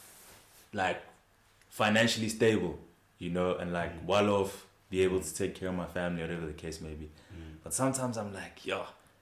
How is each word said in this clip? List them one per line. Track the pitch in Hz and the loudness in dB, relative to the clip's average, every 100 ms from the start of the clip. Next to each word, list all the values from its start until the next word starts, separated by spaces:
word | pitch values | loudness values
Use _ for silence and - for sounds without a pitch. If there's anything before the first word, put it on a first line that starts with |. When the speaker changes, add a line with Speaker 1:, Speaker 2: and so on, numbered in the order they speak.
| - - - - - - - | -20 -20 -20 -20 -20 -20 -8
Speaker 1:
like, | 101 92 87 - - _ _ _ _ _ | 0 0 0 -8 -20 _ _ _ _ _
financially | - 107 110 117 113 101 | 0 4 6 4 2 -2
stable, | - 113 104 87 76 - _ _ - | 4 6 6 2 -4 -12 _ _ -10
you | 87 | -4
know, | 90 90 87 | 0 2 0
and, | 87 | -2
like, | 87 85 82 | -2 -4 -4
Speaker 2:
Mm. | 82 | 2
Speaker 1:
well | 101 101 | 4 6
off, | 101 92 - - _ - | 4 2 -4 -16 _ -4
be | 92 | 2
able | 92 92 | 4 2
to | - | -2
take | - 95 - | -4 -4 -4
care | 92 | -4
of | 90 | -4
my | 85 | -4
family, | 90 87 85 | -2 -2 -2
whatever | 82 85 80 | -4 -4 -6
the | |
case | 76 82 78 | -8 -10 -8
may | 80 | -10
be. | 78 76 | -10 -12
Speaker 2:
Mm. | - - 87 78 80 | -16 -20 -16 -16 -14
Speaker 1:
But | 82 | -6
sometimes | - 135 131 123 113 | -2 0 0 -4 -4
I'm | 104 | -6
like, | 92 87 - - | -8 -12 -10 -6
yo, | 95 82 - _ _ | -4 -6 -14 _ _